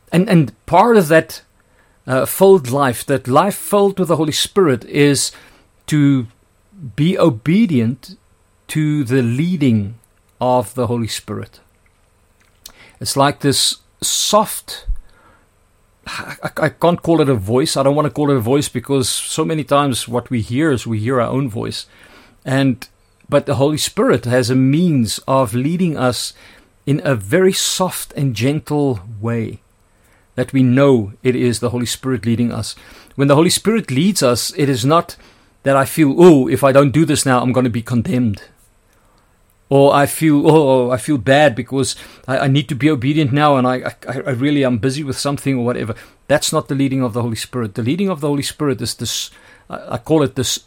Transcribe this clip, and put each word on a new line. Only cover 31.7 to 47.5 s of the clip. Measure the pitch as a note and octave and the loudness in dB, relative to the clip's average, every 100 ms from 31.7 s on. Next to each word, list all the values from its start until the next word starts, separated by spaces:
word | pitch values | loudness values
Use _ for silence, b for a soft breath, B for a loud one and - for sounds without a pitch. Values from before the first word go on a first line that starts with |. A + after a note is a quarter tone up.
| B2 | -4
Holy | |
Spirit | A#2+ - C3 B2 | -6 -6 -4 -4
leading | A2 A#2 A#2+ | -2 -2 -2
us. | A2 G#2+ - B B B - | -4 -10 -14 B B B -2
When | C#3+ | 2
the | C#3+ | 4
Holy | F3 | 2
Spirit | - F#3+ A3+ - | 0 0 -2 -2
leads | B2+ F#3+ F#3 | 0 0 2
us, | C3 A#2+ - - | 0 0 -4 -2
it | C#3 | -2
is | B2+ | 0
not | C3+ E3 E3+ - b b b b | 2 0 0 -14 b b b b
that | C3+ C#3 | 0 0
I | |
feel, | C3+ - C#3+ C3 | 0 2 2 8
"Oh, | F3+ C#3+ A#2 | 8 8 4
if | B2+ | 2
I | C#3 | 4
don't | C3+ C#3+ D3 | 6 4 2
do | |
this | D#3+ C#3 C#3 | 2 0 2
now, | B2 | 0
I'm | B2 | 2
gonna | B2+ B2+ | 0 0
be | A#2 | -4
condemned." | - A#2+ - B2 A#2+ G2 - _ _ _ _ _ _ _ _ _ _ _ _ | -2 -2 0 -2 -2 -4 -12 _ _ _ _ _ _ _ _ _ _ _ _
Or | C#3 C#3 | 4 6
I | C#3+ | 4
feel, | C#3+ - D#3 D3 D#3+ | 2 0 2 4 4
"Oh, | D#3 C#3 C3 B2 | 4 4 2 2
I | B2 | -2
feel | - D3 | -2 -2
bad | G#2 C#3 D3+ | 2 4 4
because | A2+ A#2+ C3+ B2+ - B B - | 0 -6 -4 -4 -6 B B -6
I, | C3+ | -2
I | C3+ | 0
need | C#3 - | 0 -2
to | |
be | B2 D3+ | -2 0
obedient | C#3+ C3 D3+ D3 | 0 0 0 0
now | C#3+ D3+ C3+ | 2 2 2
and | B2+ | 2
I, | B2+ - - - | -2 -6 -10 -10
I, | C3 - | -8 -6
I | B2 | -2
really | C#3+ D3 | 0 2
am | C3 A#2+ | 0 0
busy | C3 C3+ | -2 -4
with | C#3 B2+ | -6 -6
something," | C#3+ C#3+ C#3 C3 | -4 -4 -4 -2
or | |
whatever. | A#2+ A#2+ A2+ - B B - | -2 -4 -6 -10 B B -2
That's | D3 - | -2 0
not | D#3 - | -4 -4
the | |
leading | C3+ C3+ C3+ | -2 -2 -2
of | B2 | -2
the | A#2 | -4
Holy | A#2 A2 | -4 -6
Spirit. | - | -8